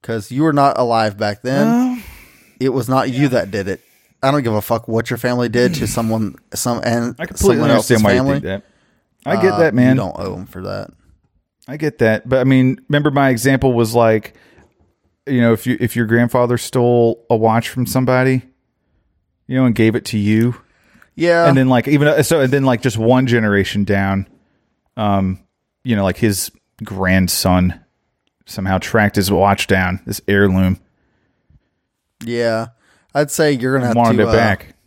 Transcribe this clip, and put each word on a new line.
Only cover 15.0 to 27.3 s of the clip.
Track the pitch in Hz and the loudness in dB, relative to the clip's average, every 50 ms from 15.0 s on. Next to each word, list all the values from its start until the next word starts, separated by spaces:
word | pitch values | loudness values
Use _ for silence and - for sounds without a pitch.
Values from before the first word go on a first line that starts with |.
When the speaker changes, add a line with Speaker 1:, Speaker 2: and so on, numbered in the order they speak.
| _ _ _ _ _ | _ _ _ _ _
Speaker 2:
you | - 143 123 | -4 0 2
know, | 120 117 | 2 2
if | 113 107 - | 2 0 0
you, | 123 123 - | -4 -4 -2
if | 123 117 - | -4 -4 -2
your | 120 117 | -4 -2
grandfather | 107 117 120 120 117 - 127 123 120 123 117 | 0 2 2 2 2 0 0 0 0 -2 -4
stole | - - - 131 120 120 120 120 117 117 113 - _ _ | -4 -4 -2 0 2 2 4 4 4 2 0 -2 _ _
a | 120 | -2
watch | 110 110 113 110 117 113 - | 0 2 2 2 0 -2 -4
from | - 127 123 | -6 -6 -4
somebody, | 110 - 131 131 127 127 127 127 131 131 131 - _ _ _ _ _ _ _ _ _ _ _ _ _ _ _ _ _ _ _ _ | -2 -2 -2 0 2 2 2 2 2 0 -2 -4 _ _ _ _ _ _ _ _ _ _ _ _ _ _ _ _ _ _ _ _
you | - 127 | -6 0
know, | 131 131 | 2 2
and | 123 110 | 2 2
gave | 107 110 113 107 | 2 2 2 2
it | 117 - | 0 -6
to | - - 107 | -4 -4 -2
you, | 101 104 107 110 117 123 120 - _ _ _ _ _ _ _ _ _ _ _ | 0 0 2 2 0 0 -2 -6 _ _ _ _ _ _ _ _ _ _ _
Speaker 1:
Yeah. | - 156 175 170 170 170 | -2 0 2 2 4 4
Speaker 2:
and | 165 135 | 4 4
then | 135 131 | 4 4
like | 131 127 120 113 | 4 2 2 2
even, | 139 151 139 147 | 2 2 2 2
uh, | 147 151 - | 2 2 2
so, | 147 - 170 156 | 2 2 2 2
and | 135 127 131 | 2 2 2
then | 143 135 | 2 2
like | 135 123 110 - | 2 0 0 -2
just | 135 101 113 | -4 -2 0
one | 110 117 127 127 131 | 2 2 4 4 2
generation | 123 120 120 110 104 101 101 95 - - 104 101 | 2 0 0 0 2 0 0 0 -2 -2 -4 -2
down, | 95 101 98 98 98 98 98 95 _ _ _ _ _ _ _ _ _ _ _ _ _ _ | -2 -2 -2 0 -2 -2 -4 -6 _ _ _ _ _ _ _ _ _ _ _ _ _ _
um, | - 107 104 101 98 98 95 92 - _ _ _ _ _ _ _ _ _ | -6 -2 -2 0 0 0 -2 -4 -8 _ _ _ _ _ _ _ _ _
you | 123 117 | -4 -2
know, | 104 98 | 0 0
like | 95 90 | -2 -2
his | - - 110 98 92 - - _ _ _ _ _ _ 107 | 0 0 0 0 -2 -6 -10 _ _ _ _ _ _ -16
grandson | - 98 95 95 92 92 95 92 87 | -12 -8 -4 0 2 2 2 2 0